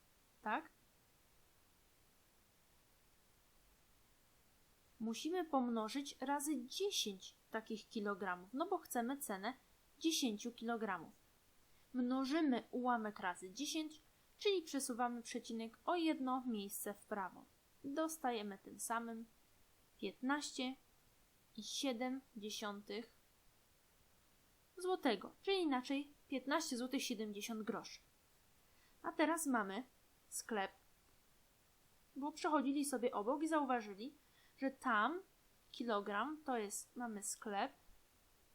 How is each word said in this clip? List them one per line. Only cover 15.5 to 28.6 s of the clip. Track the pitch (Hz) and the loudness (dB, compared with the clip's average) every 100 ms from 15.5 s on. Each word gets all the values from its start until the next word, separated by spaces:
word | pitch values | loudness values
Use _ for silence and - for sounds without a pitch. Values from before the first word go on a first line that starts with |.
| 226 226 - - | -6 -6 -6 0
o | 349 | 4
jedno | 320 311 254 254 247 | 4 2 2 0 0
miejsce | 220 202 - 208 | -2 -2 -4 -6
w | 202 - | -8 -6
prawo. | 202 185 - - _ _ - | -4 -4 -8 -20 _ _ -12
Dostajemy | 277 285 320 320 254 233 208 196 | -4 0 0 0 0 0 -2 -8
tym | - 208 | -12 -8
samym | - 233 233 226 226 - - - - - _ - | -4 -2 -2 -6 -10 -18 -20 -20 -20 -20 _ -8
piętnaście | 196 - 254 294 285 - 254 262 - - - - _ _ _ - | -8 -2 0 0 0 -2 -2 -4 -14 -20 -20 -20 _ _ _ -12
i | |
siedem | 208 - 277 226 254 269 - 220 | -6 -2 0 0 -2 -2 -8 -10
dziesiątych | 208 214 214 202 208 202 240 - _ - - - _ _ _ _ - - _ - _ _ _ - | -8 -6 -6 -8 -6 -8 -8 -16 _ -20 -20 -20 _ _ _ _ -20 -20 _ -20 _ _ _ -4
złotego, | 359 370 294 202 240 - | 0 2 4 2 -2 -4
czyli | - 392 | 2 4
inaczej | 330 254 254 277 285 - - | 4 2 0 -2 -4 -14 -6
piętnaście | 262 277 311 311 240 | -4 2 2 2 -2
złotych | 254 269 | 0 0
siedemdziesiąt | - 214 214 202 208 220 | 0 -2 -4 -6 -6 -4
groszy. | 214 196 - - - _ _ _ - - | -4 -4 -6 -14 -20 _ _ _ -20 -20